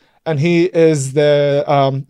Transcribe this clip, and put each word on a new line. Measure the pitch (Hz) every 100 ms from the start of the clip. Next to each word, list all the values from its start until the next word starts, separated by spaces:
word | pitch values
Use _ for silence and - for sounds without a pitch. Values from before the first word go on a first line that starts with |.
| _ _ -
and | 147
he | 170 170
is | 175 170 160 151 131
the, | 135 147 143 143 143 151
um, | 143 135 135